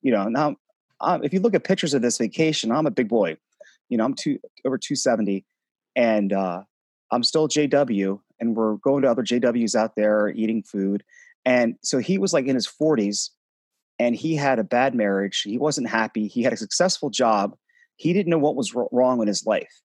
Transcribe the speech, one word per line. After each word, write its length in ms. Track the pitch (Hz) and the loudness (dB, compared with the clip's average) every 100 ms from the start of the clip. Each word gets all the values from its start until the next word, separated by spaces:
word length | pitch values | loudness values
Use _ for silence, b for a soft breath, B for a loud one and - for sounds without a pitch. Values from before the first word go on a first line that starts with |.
You 100 | 139 | 2
know, 160 | 110 98 | 0 0
now, 280 | 117 151 143 _ _ _ _ | 0 -2 -2 _ _ _ _
um, 240 | - 175 | -2 0
if 80 | 147 | 0
you 80 | 190 | 0
look 140 | 214 | 2
at 100 | 190 | 0
pictures 300 | - 190 165 | 0 0 2
of 80 | 135 | 0
this 160 | 120 113 | 0 0
vacation, 520 | 117 - 160 151 113 | -2 2 0 2 0
I'm 160 | 123 156 | 0 0
a 40 | |
big 160 | 107 117 | 0 0
boy. 300 | 113 92 78 _ _ B B _ | 2 0 -2 _ _ B B _
You 80 | 120 | -2
know, 80 | |
I'm 100 | 110 | -2
two, 240 | 139 - 139 - - | -2 -4 -4 -8 -8
over 140 | 131 131 | -4 -4
two 160 | - | -4
seventy, 500 | 143 - 113 104 98 _ _ _ _ _ | -2 0 0 0 -4 _ _ _ _ _
and, 380 | - 120 107 101 | 0 2 2 0
uh, 300 | 98 92 87 104 _ _ _ _ | -2 -2 -6 -12 _ _ _ _
I'm 100 | 120 | -2
still 240 | 123 160 156 | 0 0 0
J 220 | 151 143 | 0 2
W, 520 | 139 135 104 95 101 _ _ | 2 2 0 -2 -4 _ _
and 160 | 117 110 | -4 0
we're 180 | 110 104 | 0 0
going 240 | - 139 | 0 2
to 80 | 135 | 2
other 120 | 117 | 0
J 160 | 113 120 | 0 0
Ws 380 | 120 120 113 110 | 0 0 0 0
out 180 | 110 - | 0 0
there 320 | 107 107 104 | 2 2 0
eating 340 | - 110 113 | -2 -2 -2
food. 420 | - 104 98 101 _ b b b | -4 -4 -2 -2 _ b b b
And 320 | - 127 117 117 | 0 2 2 -2
so 160 | - 139 | -4 -4
he 200 | 113 190 | 0 0
was, 140 | 196 | 0
like, 140 | 165 131 | 0 0
in 100 | 131 | -2
his 100 | - | -2
forties, 640 | - 156 143 101 104 - _ _ _ _ _ _ _ | -2 0 2 0 -2 -8 _ _ _ _ _ _ _
and 160 | 120 117 | -2 0
he 180 | 156 | -2
had 240 | 156 143 127 | 0 2 0
a 60 | |
bad 300 | 101 120 135 | 0 2 2
marriage. 480 | 123 104 98 98 - | 2 0 0 0 -4
He 120 | 104 117 | -6 -2
wasn't 320 | 147 147 123 | -2 -2 -2
happy. 380 | 113 110 - 107 | -2 -2 -4 -4
He 160 | - | 0
had 100 | 120 | -2
a 40 | 113 | -2
successful 540 | 107 - 180 - 147 | -6 -2 0 0 -4
job. 460 | 107 123 107 101 - _ b b | 0 2 2 0 -6 _ b b
He 180 | _ 165 | _ 0
didn't 180 | 175 175 | 0 2
know 80 | 165 | 2
what 180 | 147 127 | 2 0
was 180 | 113 | -4
wr-, 100 | 127 120 | -4 -2
wrong 320 | 123 127 123 | 2 2 2
in 60 | 107 | 0
his 180 | 98 - | -2 0
life. 360 | 98 - _ | -2 -2 _